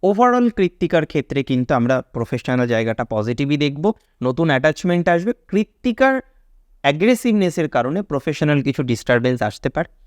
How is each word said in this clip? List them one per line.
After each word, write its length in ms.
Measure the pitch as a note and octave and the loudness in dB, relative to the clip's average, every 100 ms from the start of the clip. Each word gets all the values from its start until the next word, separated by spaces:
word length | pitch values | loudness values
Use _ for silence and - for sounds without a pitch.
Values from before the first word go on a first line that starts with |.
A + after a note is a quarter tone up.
ওভারঅল 480 | F#3 G3+ B3 B3 A#3+ | 0 2 4 4 0
কৃত্তিকার 560 | - F#3 _ F3 F3 D#3 | 0 -2 _ 0 0 0
ক্ষেত্রে 360 | D#3 - C#3+ | -4 -2 -4
কিন্তু 320 | C3+ C3 B2+ | -2 -2 0
আমরা 280 | C#3 A#2 C3 | 0 2 0
প্রফেশনাল 640 | - A#2+ A2+ B2 - B2+ B2 | -2 -8 -6 -6 -2 -2 0
জায়গাটা 380 | A2+ A2+ A2 | 0 -2 -4
পজিটিভই 520 | A#2+ A2 G#2+ A#2+ C#3 C#3+ | -4 -4 -4 -2 -2 0
দেখব, 360 | D3 C#3+ F3+ A3+ _ _ | -2 -2 -4 -4 _ _
নতুন 260 | B2 B2+ E3 | -4 0 0
অ্যাটাচমেন্ট 600 | C3+ C#3+ D#3 F#3 F3 E3+ | 2 2 0 0 0 2
আসবে। 240 | E3+ F#3+ A#3+ _ | 0 0 -6 _
কৃত্তিকার 720 | G3 A3 _ B3+ A3+ C4+ C4+ - _ _ _ _ _ | -2 -2 _ -4 2 2 2 -6 _ _ _ _ _
অ্যাগ্রেসিভনেসের 880 | C#3 D3 G3+ B3 A#3+ G#3+ F#3 D#3 D#3 | -2 2 2 2 2 2 2 0 -2
কারণে 340 | C3 A#2+ E3 | 0 -2 -2
প্রফেশনাল 600 | G3+ C#3+ - D3 D3+ D3 | -4 -4 -4 -2 2 2
কিছু 200 | C3 C3+ | 0 -2
ডিস্টারবেন্স 600 | C3 A#2 - B2 B2 B2 | -2 -2 2 2 2 0
আসতে 260 | G#2+ - C3+ | -2 -4 -6
পারে। 200 | - E3+ _ | -4 -6 _